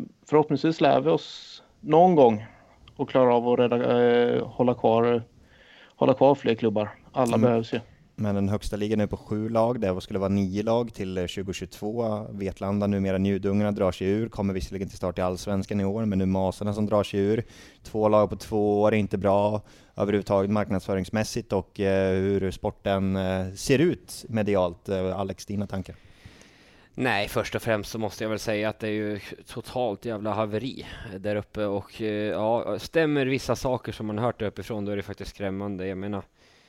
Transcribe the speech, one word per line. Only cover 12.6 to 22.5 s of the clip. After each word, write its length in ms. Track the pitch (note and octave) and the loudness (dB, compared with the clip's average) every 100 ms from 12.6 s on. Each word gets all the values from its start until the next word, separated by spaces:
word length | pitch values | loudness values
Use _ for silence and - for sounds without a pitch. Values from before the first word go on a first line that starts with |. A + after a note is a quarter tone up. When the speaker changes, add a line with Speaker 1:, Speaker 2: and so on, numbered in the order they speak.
| G2 G2+ G2+ | -2 0 2
Speaker 2:
numera 320 | G2+ G2 F#2+ | 2 0 0
Njudungarna, 540 | G2 G2 G2 G2+ G#2 | 0 0 0 0 0
drar 200 | G2+ F#2+ | 2 0
sig 160 | - F#2 | 0 0
ur. 200 | G#2 A2+ | 0 -2
Kommer 260 | - G2 | -4 -2
visserligen 340 | F#2 - F#2+ F#2+ | -2 -6 -8 -8
till 80 | - | -6
start 220 | F#2 F2 | -6 -2
i 20 | |
Allsvenskan 600 | F2+ F2+ - G2 F#2 G2+ | -2 -4 -4 -4 -2 -2
i 40 | |
år, 200 | G2 G#2+ | -2 -2
men 140 | A2 F#2+ | -2 0
nu 80 | F#2+ | 0
Masarna 460 | F#2+ F#2+ - G#2 | 0 0 -2 -4
som 140 | G#2 G#2 | -2 0
drar 160 | G#2 | 2
sig 180 | F#2+ G2+ | 2 2
ur. 240 | G2+ A2+ - - - - | 2 0 -2 -12 -20 -20
Två 260 | - A2 G#2+ | -8 0 4
lag 220 | G#2+ G2+ | 6 4
på 60 | G#2 | 0
två 440 | - G#2+ G#2 G#2 | -4 0 2 4
år 100 | G#2+ | 4
är 20 | G#2+ | 4
inte 220 | G2 G2+ | 2 0
bra 420 | G2 G2+ G#2 G#2+ - - - - | 2 4 2 -2 -6 -20 -12 -4
överhuvudtaget 540 | G2+ G#2 F#2 G2+ G2+ | 0 0 2 2 4
marknadsföringsmässigt, 1000 | G#2+ G2 F#2+ - F#2+ F#2 G#2+ G#2+ A#2+ - | 2 0 -2 -2 -2 -2 -2 -2 -4 -2
och, 280 | G2 - - | -2 -2 -2
eh, 340 | G2 F#2+ F#2+ | 0 2 2
hur 360 | F#2+ G2 G2 F#2+ | 2 2 0 -2